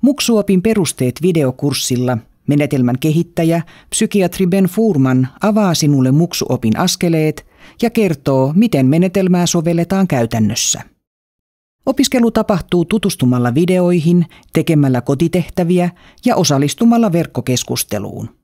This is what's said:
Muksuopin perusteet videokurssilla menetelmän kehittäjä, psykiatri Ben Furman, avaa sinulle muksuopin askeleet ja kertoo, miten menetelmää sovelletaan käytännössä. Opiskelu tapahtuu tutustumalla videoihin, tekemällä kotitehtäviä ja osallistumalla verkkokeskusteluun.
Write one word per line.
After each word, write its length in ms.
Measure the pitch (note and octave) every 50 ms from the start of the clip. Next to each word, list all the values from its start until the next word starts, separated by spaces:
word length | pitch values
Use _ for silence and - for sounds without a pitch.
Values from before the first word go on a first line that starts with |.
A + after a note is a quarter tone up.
| -
Muksuopin 600 | B3+ C#4+ - - - A#3 G#3+ G3+ - G3 F#3 F3
perusteet 600 | A3 A3 G#3+ F3 C3 - - C3 B2+ A#2+ - D3
videokurssilla 960 | F3+ F#3 E3 D3 B2+ B2 - - C#3+ C3 - - - B2+ A#2+ B2 B2 B2+ A2+ - _ _ _ _
menetelmän 520 | - C#3+ D3 D3 C#3 D3+ C3+ B2 B2 A#2+ B2+
kehittäjä, 640 | - D#3+ D3+ E3 E3+ - _ - E3+ D#3+ E3 E3+ D#3+ - - - - _
psykiatri 560 | - - A3+ G#3+ - G3+ F#3 F3 F3+ - F#3+
Ben 180 | F3+ F3 G3 F#3+
Furman, 640 | F3+ - - A3+ A3+ F#3+ C#3+ C3+ C3 B2+ B2+ C3 C3 - -
avaa 340 | - G3+ G#3+ G#3+ G#3+ F#3+ E3
sinulle 360 | - - D3 D3 C#3 B2+ C3
muksuopin 680 | C3 D3 F3 E3+ - - - - B2+ A#2+ - A2+ G#2+ -
askeleet 680 | E3+ F#3 - - - F3 E3 D#3+ D#3 D#3 D3+ - - _ _ _ - - - _ -
ja 80 | A#3
kertoo, 640 | A3+ - A3 F#3+ E3 C3+ _ - C#3 C3 C3 C3+ D3+
miten 300 | F3+ A3+ A#3+ - C#3+ C3
menetelmää 600 | C3 C#3+ E3 F#3 F#3+ F3+ G3+ F#3+ F#3 F3+ F3 F3
sovelletaan 640 | E3 - F3+ D#3 E3+ E3+ E3+ E3+ E3+ G3 F#3+ F#3+ F3+
käytännössä. 760 | - C3 A#2 A2+ - A#2 A2 G#2 G#2+ - - - - - - - _ _ _ _ _ _ _ _ _ _ _ _ _ _ _ _ _ _ _
Opiskelu 440 | - - - C#4+ - - B3+ A#3 A#3
tapahtuu 540 | A3 A3+ G#3+ - G#3+ E3+ - _ - F3+ E3+
tutustumalla 680 | E3 - A3 - G3+ F3 - - B2 B2 B2 A#2+ A#2+ A#2
videoihin, 720 | C#3 F3 F3 F#3 F#3 F3+ F3 F3 F3+ C#3+ E3 F3 F3 E3+ - - - _ _ _
tekemällä 480 | - D#3 - E3 D3+ C#3+ C3+ B2+ B2
kotitehtäviä 920 | A#2+ - C#3 C#3+ E3+ E3 E3 F#3 E3+ - - - F3+ E3 F3+ F3+ F3 F3 F3 _ _ - - _ -
ja 120 | B3 B3
osallistumalla 760 | - F3 - D3 C3+ C#3+ C#3+ - - A#3 A#3 A#3 A#3 A#3 G#3+ D#3+
verkkokeskusteluun. 1160 | E3+ D#3+ - _ - A#2 - B2+ B2 - - B2 A#2 - _ - G#2 G2+ G#2 F#2 - G#2+ G#2+ - _